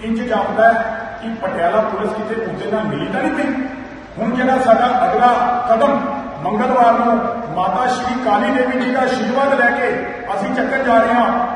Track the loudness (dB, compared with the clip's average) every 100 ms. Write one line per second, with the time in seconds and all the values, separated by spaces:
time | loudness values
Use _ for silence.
0 | -2 -4 0 0 0 4 4 4 0 -6
1 | -10 -10 -10 -6 -4 0 0 2 0 -2
2 | -4 -4 -6 -6 -6 -6 -4 -4 -2 -4
3 | -4 -2 -2 -2 -2 -2 -6 -8 -14 -16
4 | -16 -6 -4 0 2 2 4 4 4 2
5 | 2 4 4 4 0 -2 0 2 4 2
6 | -2 -8 -10 -6 -4 -2 0 4 4 4
7 | 2 2 0 -6 -6 -2 -2 0 -2 -2
8 | -2 -2 2 2 2 0 0 0 0 0
9 | 0 0 0 0 2 4 2 2 -2 -2
10 | -6 -10 -6 -4 -2 -2 -2 0 2 4
11 | 4 2 2 0 -4